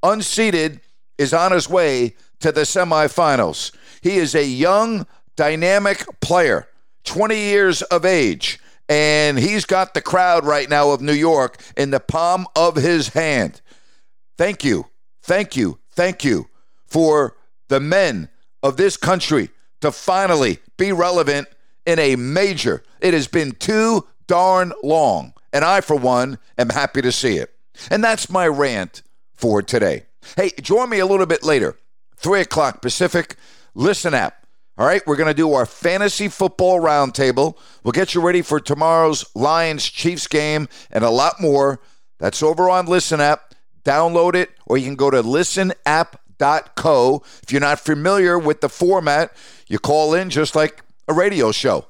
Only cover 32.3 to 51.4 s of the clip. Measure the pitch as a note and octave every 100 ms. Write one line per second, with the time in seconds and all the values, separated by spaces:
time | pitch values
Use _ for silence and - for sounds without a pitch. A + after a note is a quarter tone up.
32.3 | G3 F3+ - C#3 A2 B2 - F3 F3 E3
33.3 | - - - - - D3+ G3+ F3 C3+ F2+
34.3 | - - - - - B2 F#3+ D#3 D3 D#3
35.3 | D3 D#3+ C#3 A#2+ - E3+ F#3 G#3 - G3+
36.3 | - F#3+ - F#3 F3+ E3 D3 C#3 B2 C3+
37.3 | B2 D3+ D#3+ - - G#2+ A#2+ F#3 F3 E3+
38.3 | F3+ E3 D3+ - C#3+ D#3+ E3 D#3+ D3+ -
39.3 | G#2 C3+ E3 E3 D3+ - - E3 F3 -
40.3 | D#3 D3+ D3+ D3+ - - - A2+ A#2 D3
41.3 | - E3+ C#3 C#3 C3+ - - - - E2+
42.3 | - D#3 D#3+ F3+ F#3 F3 F3+ - D#3 D3
43.3 | D3 - - - - - C#3+ E3+ E3+ F3
44.3 | F3+ F3+ - - C3 C3 C#3 C#3 C3 A2+
45.3 | C#3 F3 - F#3+ - - D#3 E3+ - -
46.3 | - C#3 D3+ - - E3 C#3+ B2 A#2+ -
47.3 | - - C#3 C#3+ D3 - D3+ D#3+ G3 F3+
48.3 | F3 D#3 D3+ C#3+ - F3+ F#3+ D3+ D3 E3+
49.3 | - - - - G#2 - D3+ D#3 E3 F#3
50.3 | C#3 D3+ D#3 D#3 - - - - D#3 G3
51.3 | G3